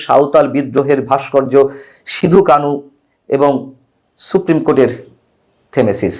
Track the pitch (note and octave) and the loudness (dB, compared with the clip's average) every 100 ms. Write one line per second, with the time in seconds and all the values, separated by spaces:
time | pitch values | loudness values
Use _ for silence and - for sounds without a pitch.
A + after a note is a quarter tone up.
0 | - C3 C#3+ D#3 C#3 C3+ C3 C3 C#3 C3+ | 0 2 4 2 2 -2 -4 -4 0 -2
1 | C3 C3+ - C#3 C3+ C3+ C#3 - - _ | 0 -4 0 -2 2 2 2 -2 -20 _
2 | - - E3+ F#3 F3+ D3 C#3+ C#3+ - _ | -12 -4 2 2 4 2 0 -6 -8 _
3 | _ _ _ C#3 C#3+ C3 - - _ _ | _ _ _ 0 0 0 -6 -18 _ _
4 | _ _ - F#3+ - D#3 - C3+ B2 - | _ _ -4 -4 0 0 2 2 2 0
5 | - _ _ _ _ _ _ - A2+ G2 | -16 _ _ _ _ _ _ -2 -2 0
6 | F#2+ - | -4 -4